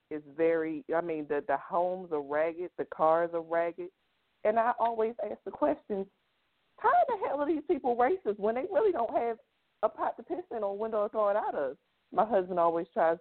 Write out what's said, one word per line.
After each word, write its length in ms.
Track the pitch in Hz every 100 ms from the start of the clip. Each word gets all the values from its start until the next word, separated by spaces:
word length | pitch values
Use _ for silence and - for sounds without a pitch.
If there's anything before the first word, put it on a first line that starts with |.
| _
It's 160 | 151 147 143
very, 480 | 165 165 160 151 -
I 60 | 160
mean, 280 | 170 156 147
the, 120 | 147 139
the 80 | 135
homes 560 | - 175 180 185 180
are 100 | 151
ragged, 500 | 139 147 165 165 180 -
the 60 | 139
cars 360 | - 160 160 170
are 60 | 170
ragged. 480 | 165 170 170 170 175 - _ _ _ _
And 160 | 214 226
I 140 | 226 -
always 360 | 226 226 220 240
ask 160 | 208 233 196
the 60 |
question, 540 | - 294 302 - 196 196 _ _ _ _ _ _ _
how 160 | 453 698 587
the 180 | 415 480
hell 140 | 554
are 80 | 294
these 160 | 311 302
people 260 | 311 254 240
racist 420 | 247 370 214 202
when 180 | 208 233
they 100 | 359
really 220 | 294 440
don't 240 | 339 220 294
have 220 | 233 226 _ _ _ _
a 60 | 214
pot 300 | - - -
to 60 |
piss 200 | - 359 -
in 100 | 233
or 160 | 202 202
window 300 | 220 220 208
to 20 |
throw 200 | 220 202
it 80 | 208
out 180 | 403 226
of? 220 | 135 139 _ _ _
My 140 | 170 214
husband 340 | 208 180 180
always 280 | 170 165 170
tries 240 | 226 165 170